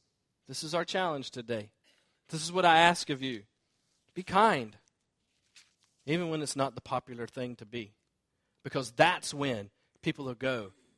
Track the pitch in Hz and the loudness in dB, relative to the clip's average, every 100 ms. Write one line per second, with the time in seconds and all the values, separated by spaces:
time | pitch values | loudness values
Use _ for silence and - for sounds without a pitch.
0 | _ _ _ _ - 135 156 170 170 196 | _ _ _ _ -14 -10 -4 -4 -2 -2
1 | 180 143 127 127 117 113 101 _ _ _ | -2 -2 -6 -10 -6 -6 -6 _ _ _
2 | _ _ - 160 160 180 175 160 170 175 | _ _ -12 -8 -4 2 6 8 8 6
3 | - 135 131 113 95 _ _ _ _ _ | -2 -6 -6 -8 -12 _ _ _ _ _
4 | _ - 185 190 220 156 110 - _ _ | _ -12 0 4 4 4 -4 -12 _ _
5 | _ _ _ _ _ - - _ _ _ | _ _ _ _ _ -20 -20 _ _ _
6 | - 165 170 156 143 139 135 120 - 127 | -4 -2 -2 -4 -4 -2 -2 -4 -6 -6
7 | - 120 113 - 123 120 107 120 101 _ | -6 -10 -10 -8 -10 -10 -12 -10 -10 _
8 | _ _ _ _ _ _ 135 143 123 117 | _ _ _ _ _ _ -8 -6 0 4
9 | 160 180 - 147 139 113 101 _ _ _ | 4 4 -4 -2 -2 -2 -6 _ _ _
10 | 160 151 135 113 131 127 98 - _ | -4 -4 -6 -4 -2 -2 -6 -14 _